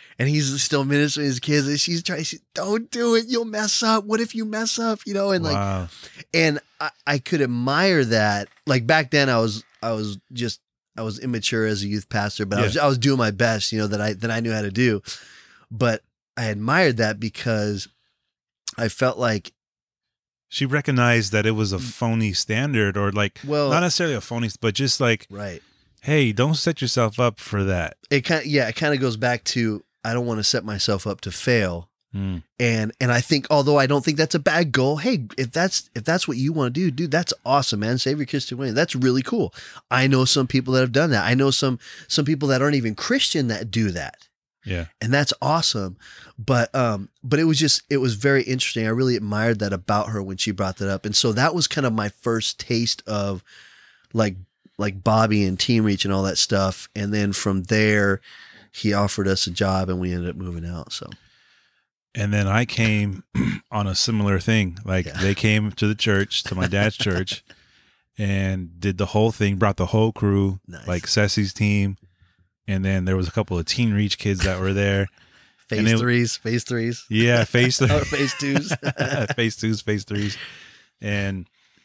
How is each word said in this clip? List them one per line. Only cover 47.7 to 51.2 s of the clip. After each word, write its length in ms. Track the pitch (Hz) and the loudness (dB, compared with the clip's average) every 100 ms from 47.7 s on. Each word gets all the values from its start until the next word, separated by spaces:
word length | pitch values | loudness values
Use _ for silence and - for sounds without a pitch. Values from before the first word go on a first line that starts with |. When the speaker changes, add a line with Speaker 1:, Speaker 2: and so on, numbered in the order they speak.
| - - | 0 0
Speaker 1:
it 80 | 139 | 0
was 180 | 127 104 | 0 0
very 280 | 135 139 | 2 2
interesting. 420 | - 127 - 117 110 | 2 -2 -2 -2 0
I 60 | |
really 260 | 113 131 117 | 2 2 0
admired 420 | 104 104 113 110 | -2 0 2 0
that 140 | 104 | 0
about 340 | 95 - 104 104 | -2 0 0 0
her 140 | 110 | -4
when 140 | 95 95 | -6 -4
she 140 | - | -4
brought 260 | 95 95 92 | -2 -4 -2
that 100 | 98 | -4
up. 160 | 95 104 | -2 -2
And 80 | |
so 200 | 107 | 0